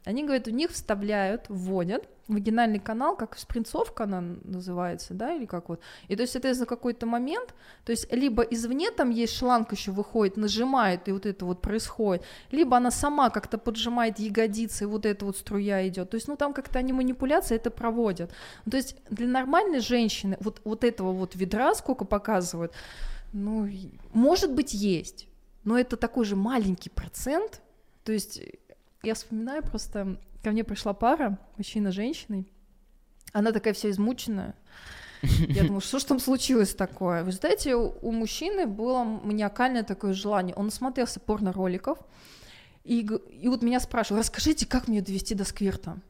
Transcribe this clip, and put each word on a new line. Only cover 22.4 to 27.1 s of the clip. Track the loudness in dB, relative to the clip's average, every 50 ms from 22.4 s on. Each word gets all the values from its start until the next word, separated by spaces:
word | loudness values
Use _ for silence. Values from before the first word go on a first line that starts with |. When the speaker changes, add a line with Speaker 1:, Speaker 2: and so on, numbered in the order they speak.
| 2 0 -2 -4 -6 -6 -8 -12 -16 -16 -8 -6 -6 -6 -6 -8 -10 -8 -6
Speaker 1:
ну, | -4 -2 -2 -2 -2 -2
и, | -4 -6 -8 -12 -14 -14 -16 -14 0 4
может | 6 8 8 8 6 4 2 2
быть, | 0 0 0 -2
есть, | 0 2 2 2 2 0 -6 -14 -18 -20 -20 -20 -20 -20 -20 -20 -6 -2
но | 2 2
это | 2 2 2 0
такой | -2 -2 0 2 0 0
же | 2 2
маленький | 0 0 2 2 2 2 2 0 -2 -4 -6
процент. | -6 -6 -6 -6